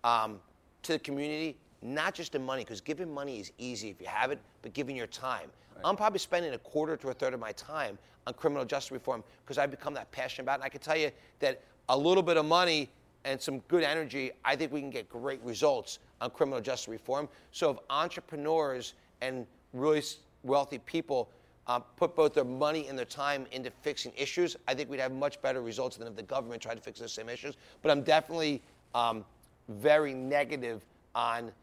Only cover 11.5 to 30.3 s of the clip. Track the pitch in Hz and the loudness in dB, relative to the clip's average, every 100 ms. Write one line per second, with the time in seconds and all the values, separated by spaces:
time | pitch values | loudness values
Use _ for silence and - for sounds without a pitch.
11.5 | 131 - _ - 131 156 185 175 165 151 | 0 -10 _ 2 4 8 6 6 4 6
12.5 | 170 180 156 139 - _ _ 135 135 - | 6 6 2 0 -10 _ _ -6 -4 -4
13.5 | 135 - 175 151 156 147 135 131 - 131 | -6 2 4 6 2 -2 -4 -6 -2 0
14.5 | 139 151 147 139 123 98 120 131 135 120 | 2 0 -2 -4 -8 -8 -6 -6 -6 -6
15.5 | 110 151 127 - - - _ 120 - 143 | 4 4 4 -4 -12 -16 _ -8 2 2
16.5 | 131 101 127 - - - 135 151 - - | 2 -2 -4 -6 -10 -4 -4 -4 -10 -16
17.5 | - 156 135 - 139 170 170 - 151 147 | 2 2 2 -2 -2 -2 -4 -10 -6 0
18.5 | 160 143 127 - - _ _ 131 131 113 | 2 2 -4 -8 -14 _ _ -4 -4 -8
19.5 | _ _ 123 147 151 143 - _ _ 123 | _ _ 0 4 4 2 -10 _ _ 2
20.5 | 139 139 139 - 165 160 131 110 - _ | 2 2 -6 -4 -4 0 -2 -2 -10 _
21.5 | _ - 120 - - 165 165 151 151 123 | _ -2 -2 -2 0 0 6 6 6 0
22.5 | 131 147 160 139 135 120 - 143 139 127 | 0 0 0 -4 -6 -6 -2 -2 -2 -4
23.5 | 127 123 - 147 - - - 139 - 175 | -8 -8 -6 -6 -4 -8 -4 -2 2 2
24.5 | - - 131 139 135 131 131 143 139 135 | 0 -2 -2 -2 -2 -4 0 -2 0 -2
25.5 | 131 117 110 127 117 117 107 101 135 117 | 0 -4 -4 -4 -4 -12 -10 -4 -4 -4
26.5 | 117 113 113 113 107 117 - 113 123 147 | -10 -8 -8 -10 -12 -10 -8 -8 -10 -10
27.5 | - - - 156 143 135 156 - 165 156 | -12 -20 0 4 4 6 6 6 -2 0
28.5 | 143 - _ _ 120 117 110 98 _ _ | 0 -6 _ _ 2 2 0 -8 _ _
29.5 | _ - 104 135 151 147 131 131 | _ -14 0 6 6 6 -2 0